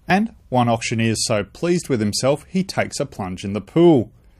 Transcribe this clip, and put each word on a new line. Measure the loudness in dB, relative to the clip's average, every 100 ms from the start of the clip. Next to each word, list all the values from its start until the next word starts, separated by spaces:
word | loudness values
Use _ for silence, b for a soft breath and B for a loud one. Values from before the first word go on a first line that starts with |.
| -2
and | 0 0 -8 -2
one | 0 2
auctioneer's | 0 -2 -2 0 -2 -2
so | -2
pleased | -4 -6 -2 -2 0
with | -2
himself | 0 0 -2 -2 -4
he | -4
takes | -4 -4 -4 -6
a | -8
plunge | -8 -10 -8
in | -6
the | -6
pool. | -2 4 6 6 2 -10 B